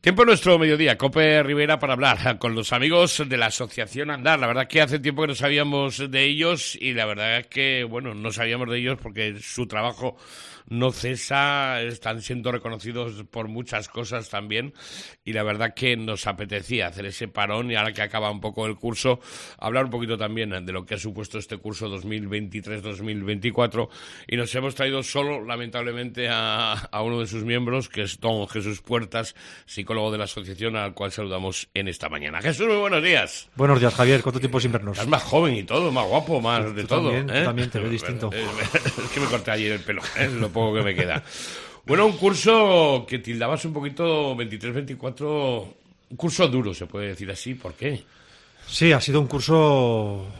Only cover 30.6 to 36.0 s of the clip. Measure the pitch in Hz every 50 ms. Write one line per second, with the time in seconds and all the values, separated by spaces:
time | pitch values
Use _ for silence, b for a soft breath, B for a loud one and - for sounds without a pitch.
30.6 | 110 113 110 110 101 101 92 - 101 98 - - 107 98 92 92 95 95 92 -
31.6 | - _ _ 98 98 95 85 - - 76 76 73 73 76 78 85 101 156 151 147
32.6 | 208 226 214 208 202 202 185 151 156 180 170 135 95 82 - - - _ _ 120
33.6 | 135 143 143 127 120 120 - 123 123 127 135 131 - 135 120 131 131 131 123 127
34.6 | 117 123 113 113 101 101 98 92 110 131 156 131 - - 135 156 170 156 123 107
35.6 | 95 85 113 151 175 160 127 127